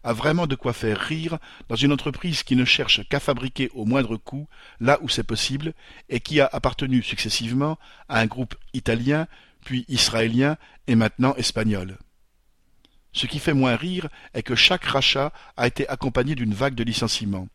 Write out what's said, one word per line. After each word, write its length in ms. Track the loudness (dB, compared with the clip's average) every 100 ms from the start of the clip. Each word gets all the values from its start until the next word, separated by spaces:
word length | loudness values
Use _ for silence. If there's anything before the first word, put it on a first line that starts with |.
a 80 | -2
vraiment 360 | 0 2 2 0
de 80 | 0
quoi 180 | -2
faire 260 | -2 -2 -2
rire 400 | -2 -4 -4 -6 -10 -20 -6
dans 80 | 2
une 160 | 2
entreprise 500 | 2 -2 -6 -4 -4
qui 140 | 2 2
ne 80 | 4
cherche 420 | 2 2 0 2
qu'à 140 | -2
fabriquer 480 | 0 -2 -4 -4 -4
au 120 | -2 0
moindre 320 | 2 0 -4
coût, 320 | -6 -12 -12 -18 -20 -2
là 180 | 2 4
où 60 | 2
c'est 160 | -4
possible, 500 | -2 -2 -2 -4 -6 -10 -20 -20 -6
et 100 | -6
qui 220 | 0 4
a 80 | 4
appartenu 500 | 2 -2 -2 2 2
successivement 800 | 2 -4 -2 -2 -2 0 0 -4 -12 -20 -2
à 100 | 0
un 60 | 0
groupe 300 | -2 -8 -8 -8
italien, 540 | -6 -2 0 2 0 -2 -10 -20 _
puis 220 | -6 -6 -2
israélien, 680 | 0 0 2 2 4 2 0 -8 -12 2
et 80 | 4
maintenant 400 | 4 2 0 2
espagnol. 600 | -2 0 0 0 -4 -12 -20 _ _ _ _ _ _ _ _ _ _
Ce 140 | -6 -6
qui 120 | -2
fait 140 | 0
moins 240 | 2 4 2
rire 320 | -2 -6 -6 -14 -10
est 100 | -8
que 120 | -2 2
chaque 280 | 4 2
rachat 480 | 0 0 0 0 -2 -6 -18 -2
a 120 | -2
été 200 | 0 -6
accompagné 480 | -2 -2 0 0 -2
d'une 180 | -2
vague 220 | 0 -2 0
de 80 |
licenciements. 640 | -4 -2 -2 -2 -4 -6 -8